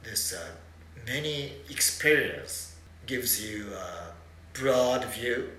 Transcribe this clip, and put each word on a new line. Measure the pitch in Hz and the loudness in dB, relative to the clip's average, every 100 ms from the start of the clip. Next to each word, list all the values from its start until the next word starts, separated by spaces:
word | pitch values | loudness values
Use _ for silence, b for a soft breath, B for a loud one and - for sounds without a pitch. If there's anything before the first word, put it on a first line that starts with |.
this, | - 104 - | -4 -2 -2
uh, | 92 82 - - - - - | -4 -8 -12 -18 -20 -20 -14
many | 113 135 151 147 139 - - | -6 -4 -2 -4 -6 -10 -10
experience | 143 - - 151 151 - - - - - - - - - | 0 0 4 6 6 4 -4 -8 -10 -10 -16 -20 -16 -6
gives | 127 120 104 | -2 2 0
you | 107 104 104 | 0 -6 -6
a | 95 90 85 85 - - - - - | -8 -8 -8 -10 -14 -20 -20 -16 -2
broad | 131 127 123 127 - | 4 6 6 4 0
view | 113 123 120 - | -2 0 0 -2